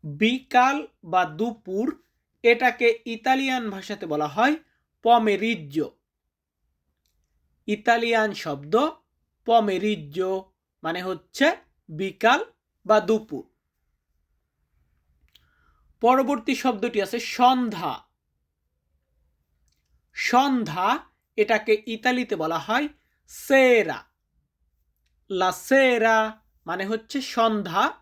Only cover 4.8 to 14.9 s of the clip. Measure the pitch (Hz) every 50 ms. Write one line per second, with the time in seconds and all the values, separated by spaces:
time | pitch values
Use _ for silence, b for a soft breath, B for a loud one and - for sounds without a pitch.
4.8 | _ _ _ _ _ 226 233 240 220 214 202 190 208 226 233 175 156 143 139 156
5.8 | 143 - _ _ _ _ _ _ _ _ _ _ _ _ _ _ _ _ _ _
6.8 | _ _ _ _ _ _ _ _ _ _ _ _ _ _ _ _ _ - 208 208
7.8 | 208 233 233 233 233 233 233 226 220 214 196 - - 165 143 139 143 147 165 226
8.8 | 285 320 330 _ _ _ _ _ _ _ _ _ _ - 226 233 214 202 190 180
9.8 | 196 214 214 170 151 143 143 175 185 190 190 190 190 _ _ _ _ _ _ _
10.8 | - 160 170 180 180 185 185 160 _ _ _ - 269 311 381 - _ _ _ _
11.8 | _ - 160 151 190 190 - _ - 226 262 320 440 - _ _ _ _ _ _
12.8 | _ 180 214 220 - - 220 214 220 _ - 127 - _ _ _ _ _ _ _
13.8 | _ _ _ _ _ _ _ _ _ _ _ _ _ _ _ _ _ _ _ _
14.8 | _ _